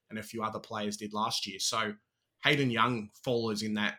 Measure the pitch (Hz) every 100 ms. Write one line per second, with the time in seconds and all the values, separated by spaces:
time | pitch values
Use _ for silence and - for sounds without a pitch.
0 | _ 110 104 113 110 107 - 110 104 101
1 | 107 104 113 - 101 95 - 117 107 104
2 | _ _ _ _ 143 147 135 113 120 120
3 | 104 - - 120 113 104 107 107 104